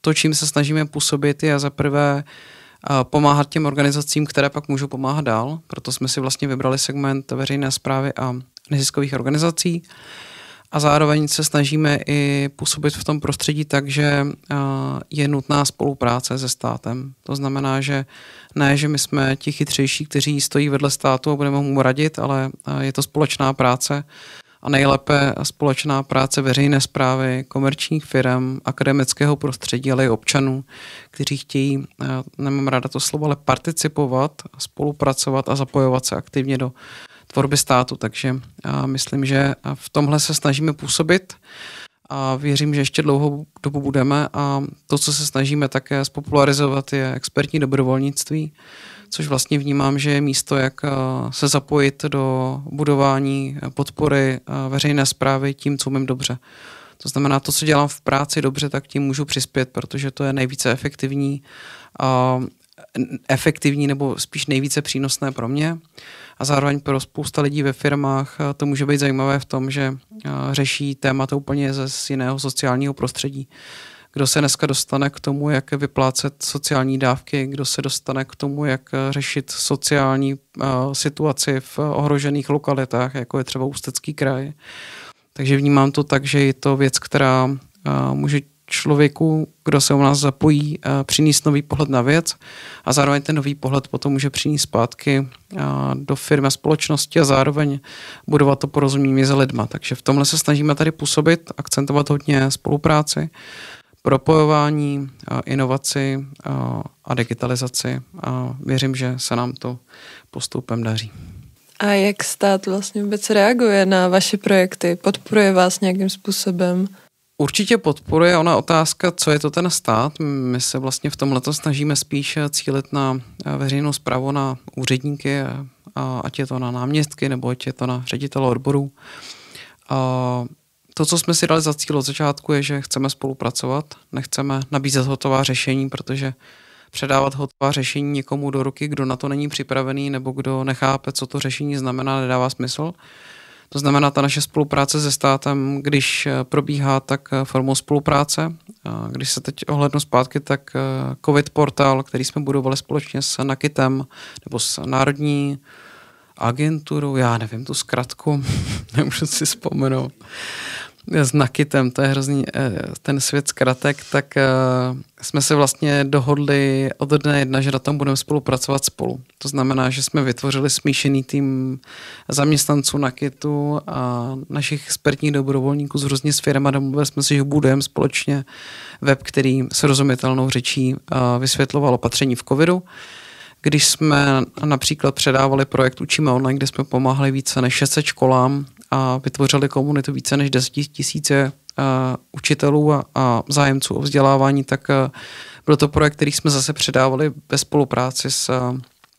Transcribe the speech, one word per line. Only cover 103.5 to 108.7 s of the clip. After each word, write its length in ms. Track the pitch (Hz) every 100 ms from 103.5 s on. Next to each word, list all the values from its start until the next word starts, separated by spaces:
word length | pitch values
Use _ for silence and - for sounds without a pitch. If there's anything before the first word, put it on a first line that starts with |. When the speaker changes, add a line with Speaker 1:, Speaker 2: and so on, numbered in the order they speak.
| - - - _ _
Speaker 1:
propojování, 1080 | - 135 - 156 151 151 147 151 143 143 139 - -
a, 120 | 127
inovaci, 840 | - 135 131 135 - 143 135 135 139 139
a, 380 | - 135 123 117 - _
a 100 | -
digitalizaci 880 | 123 117 117 123 123 127 - 127 131 127 180
a 340 | - 127 123 123
věřím, 280 | -